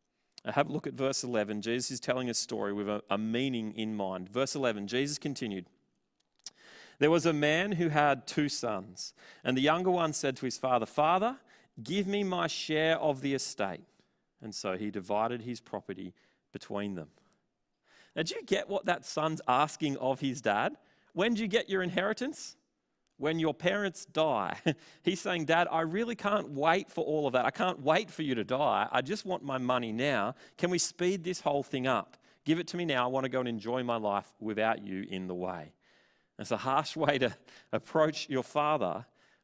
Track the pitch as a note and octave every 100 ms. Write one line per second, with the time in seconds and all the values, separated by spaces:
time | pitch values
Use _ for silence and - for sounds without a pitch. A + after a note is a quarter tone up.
0 | _ _ _ - - C#3+ D3+ D3 D3 B2+
1 | C3+ C3+ B2+ A#2+ G#2 G#2 G#2+ A#2+ B2 B2+
2 | - B2+ B2 A2+ - A2 G#2 G2+ G2+ G#2
3 | - G2+ A2 A#2 C3+ B2 G#2+ G#2+ A2 G#2+
4 | G2 F#2 F#2 A2+ C3+ D3 C3 G#2+ G2+ B2
5 | C#3+ D3 D3+ C3+ A#2+ G2 F2 _ _ _
6 | _ _ _ _ - - - - - -
7 | C#3+ E3+ E3 D3+ D3 D#3 G3 F3+ E3+ D3+
8 | D3 C3+ - - D3 - A#2+ G#2 G2 F#2
9 | - - - - - C3 C#3+ D#3+ F#3 F3+
10 | D#3+ D3 C#3+ C3 C3 - C3 B2 A2 -
11 | D3+ F3+ A3 C4 _ - _ - A2 F#3
12 | F#3+ G3+ G3 F3+ E3+ - - D#3 D#3+ E3
13 | D3+ C3+ C#3 C3+ - - G2 F2 - _
14 | _ _ _ _ A2+ G2 G2+ F#2 G#2+ G2+
15 | F#2 G#2 A2+ A#2+ A#2 A#2 - G#2 - F#2+
16 | F#2 - _ _ _ - - G2+ G2+ F#2
17 | D#2 _ _ _ _ _ _ _ _ -
18 | - - E3 A#4 F4+ F#3+ - G3 - F3
19 | - - D#3 D#3 - B2+ D3+ - D3+ C#3
20 | B2+ C3 C#3 B2+ A2+ G2+ C#3 D4+ _ _
21 | _ - G#3+ A3 A3 G#3+ - F#3+ F3+ F3+
22 | G3 A3 C4 C#4+ - - _ _ _ _
23 | _ _ C#3+ E3 D#3+ D3 F3 G3+ G3+ -
24 | - D3+ D#3 A#2+ F2+ - - D3 - -
25 | - F#3 G3+ F3+ D3+ E3 F3 D#3+ E3 F3+
26 | A#3 A#3 G3+ G#3 D#3+ C#3+ D3+ F3+ - -
27 | D#3+ D#3 D3 B2 B2 - F#3 F3+ C3+ D#3+
28 | A3 - D#3 A#2+ G2 C3 C#3+ G2+ G#2+ B2
29 | C3 G#3+ F#3+ F#3 C#3 C3 B2 B2+ A#2 A2
30 | C#3 B2 G2+ C3 - - F3 F3+ - -
31 | F3+ G3 E3 F3+ D#3 C#3+ C3 C3+ B2+ A#2+
32 | F#2+ - _ _ - D#3+ E3 F3 E3+ C3
33 | B2 C3 C3 B2+ B2 A#2 G#2 B2+ B2 A#2
34 | G#2 G2+ - - G#2+ G#2+ A2 A2+ G2+ F#2+
35 | G2 F#2 F#2 F2+ F2+ F2 D#2 _ _ _
36 | _ _ _ - G#2 A2 C3 C#3 D3+ D#3+
37 | D3 D3 B2 F2+ - - - A2 - E3
38 | D#3 D3+ - C3+ A#2+ D3 D3 D3+ F#2+ F2
39 | B2 _ _ _